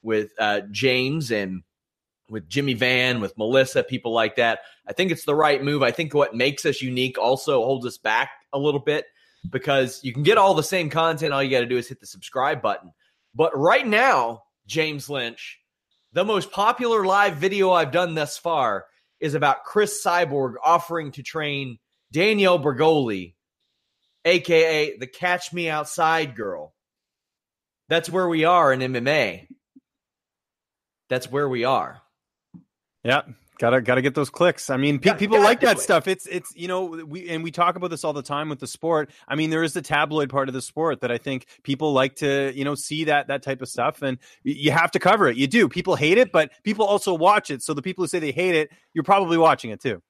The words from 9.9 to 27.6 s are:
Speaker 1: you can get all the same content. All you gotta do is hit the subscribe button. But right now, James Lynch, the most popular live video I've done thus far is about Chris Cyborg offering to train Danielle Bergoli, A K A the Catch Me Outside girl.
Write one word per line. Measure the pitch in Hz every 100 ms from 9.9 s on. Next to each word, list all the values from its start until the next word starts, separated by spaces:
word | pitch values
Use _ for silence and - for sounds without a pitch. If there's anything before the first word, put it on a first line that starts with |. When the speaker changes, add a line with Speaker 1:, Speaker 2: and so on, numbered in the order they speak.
| -
Speaker 1:
you | 135
can | 117
get | 151 226
all | 196
the | 160
same | 151 185 156
content. | 160 165 160 156
All | 139
you | 139
gotta | 131 120
do | 123
is | 117
hit | 131
the | -
subscribe | 95 - 131 139 147
button. | 107 98 90 _ _ _ _
But | 113 160 135
right | 160 233 240
now, | 208 262 165 117 110 _ _ _
James | 156 156 147 135
Lynch, | 143 117 117 - - _ _ _ _ _
the | 165 202
most | 208 -
popular | - 214 233 240 226 190
live | 196 202 151
video | 190 196 190
I've | 175 147
done | 160 180 160
thus | 143 -
far | 170 160 120 98 - _ _ _
is | 156 147
about | 143 -
Chris | - 208 208 -
Cyborg | 190 175 165 139 131 113
offering | 151 170 - 165 147
to | -
train | 131 160 151 143 135 113 _ _ _
Danielle | 156 202 208 190 180
Bergoli, | 147 123 156 156 123 98 87 _ _ _ _ _ _ _ _ _ 165
A | 180
K | 175 165 160
A | 156 151 110
the | 131
Catch | - 180 180 -
Me | 175 165
Outside | 151 147 - 160 160 151 113
girl. | 101 85 76 _ _ _ _ _ _ _ _ _